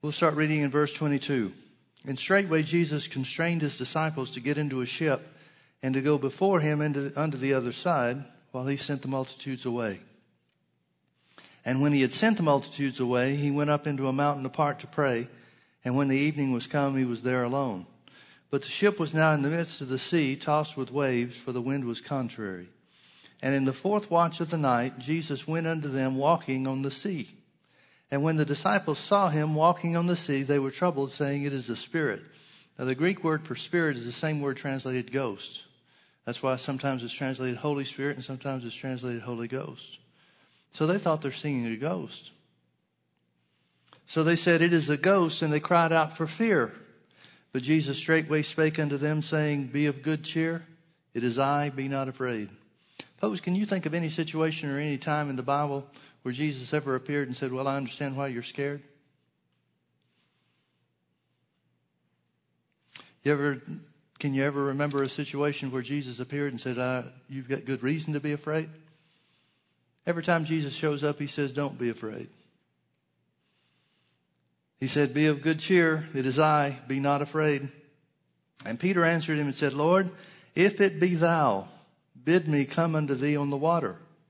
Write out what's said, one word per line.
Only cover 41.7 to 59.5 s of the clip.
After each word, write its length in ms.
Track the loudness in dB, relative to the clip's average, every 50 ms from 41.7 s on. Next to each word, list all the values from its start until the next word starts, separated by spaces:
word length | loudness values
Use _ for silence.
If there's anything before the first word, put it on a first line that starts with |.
| -4
ghost. 540 | -4 -4 -4 -4 -4 -6 -10 -12 -16 -18 -20 _ _ _ _ _ _ _ _ _ _ _ _ _ _ _ _ _ _ _ _ _ _ _ _ _ _ _ _ _ _ _ _ -20 -20 _
So 180 | _ 0 2 4
they 120 | 4 4
said, 260 | 4 6 4 6 6 6
"It 100 | 6 6
is 140 | 4 4
the 100 | 2 0
ghost," 460 | 2 4 4 6 6 4 2 2 0 0
and 100 | 0 0
they 80 | 0
cried 320 | 2 4 4 4 6 6 4
out 240 | 4 4 2 -2
for 100 | -6 -6
fear. 480 | -6 -2 0 2 4 4 4 2 0 -2 -14 -20 -20 -20 _ _ _ _ _ -20 -20 -20 _ _ _ _
But 100 | -4 2
Jesus 360 | 4 4 4 4 0 -4 -4
straightway 440 | 2 2 2 2 4 2 0 0 0
spake 360 | -2 0 2 2 2 2 0
unto 180 | 0 0 0
them, 240 | 0 0 0 0 0
saying, 460 | -2 0 0 0 2 2 0 0 -2
"Be 180 | -2 0 2 2
of 180 | 2 0 0 -2
good 220 | -2 -2 -2 -4
cheer. 420 | -4 -2 0 0 0 -2 -4 -8 -14 -20 _ _ _ _ _ _ _ _
It 120 | -2 -2
is 140 | 0 2 2
I, 300 | 2 2 2 2 0 -2
be 200 | -4 -4 -6 -4
not 200 | -2 -4 -4 -4
afraid." 400 | -4 -4 -4 -4 -2 -4 -6 -8 -12 -20 _ _ _ _ _ _ _ _ -18 -18 _ _
Folks, 220 | -2 -2 -2 -2
can 140 | -2 -2 0
you 120 | 0 0
think 180 | 0 -2 -2 -2
of 100 | -2 -2
any 140 | -2 -2 -2
situation 640 | -2 -4 -4 -4 0 0 0 0 0 -2 -4 -4
or 80 | -4 -2
any 180 | -2 -2 -4
time 320 | -4 -2 -2 0 0 0 -2
in 80 | -4
the 60 | -4 -2
Bible 480 | 0 0 0 0 0 -2 -4 -6 -10 -20 -20 -20 -20 _ _ _
where 120 | -6 -4
Jesus 400 | -2 -2 -2 -2 -4 -6 -2 -2
ever 200 | -2 0 0 -2
appeared 320 | -2 -2 -2 -2 -2 -2
and 100 | -2 -4
said, 160 | -6 -4 -4 -4
"Well, 140 | -2 -2
I 100 | -2 -2
understand 400 | -2 -4 -6 -6 -6 -6 -6 -4
why 120 | -4 -4 -4
you're 140 | -4 -6 -8
scared"? 400 | -10 -6 -4 -4 -4 -4 -6 -12 -18 _ _ _ _ _ _ _ _ _ _ _ _